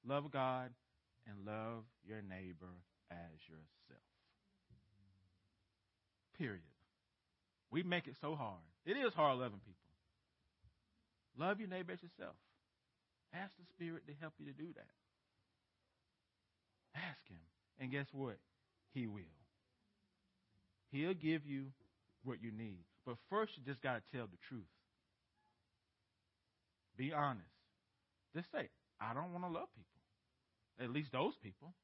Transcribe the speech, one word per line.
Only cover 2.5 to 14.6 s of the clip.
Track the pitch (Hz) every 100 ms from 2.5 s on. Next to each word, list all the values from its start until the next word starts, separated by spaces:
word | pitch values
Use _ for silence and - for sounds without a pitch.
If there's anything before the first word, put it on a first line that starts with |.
| 82 90 90 87 _ _
as | 85 85 78 -
yourself. | 80 78 _ - 64 _ _ _ _ _ _ _ - _ 101 98 - 92 92 _ _ _ _ _ _ _ _ _ -
Period. | 139 92 78 62 _ _ _ _ _ _ _ _ _
We | 147
make | 180 175 143
it | 123
so | 143
hard. | 156 113 90 80 _ 160
It |
is | 254 247
hard | 170 151 127
loving | 123 101
people. | 104 90 - _ _ _ _ _ _ _ - _ _ _ _ _ _ 120
Love | 170 208
your | 214
neighbor | 185 185
as | 185
yourself. | 170 - 87 - _ _ _ _ _ _ _ _ _
Ask | 170 196 -
the | 170
Spirit | - 170 165 -
to | 147
help | 160 -
you | 147
to |
do | 139